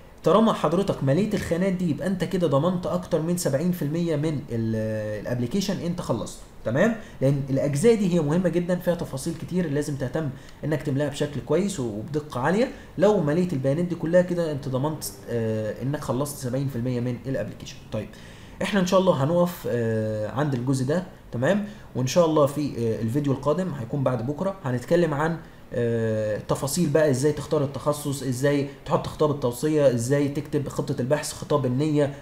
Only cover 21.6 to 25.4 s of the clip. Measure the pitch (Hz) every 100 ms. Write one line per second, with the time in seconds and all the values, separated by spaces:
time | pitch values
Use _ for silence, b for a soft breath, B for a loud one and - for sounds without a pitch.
21.6 | 202 B B 117 131 180 165 151 139 151
22.6 | 143 - 113 110 113 139 143 127 143 160
23.6 | 180 139 - 143 135 123 120 147 190 -
24.6 | 131 123 - 170 160 143 160 165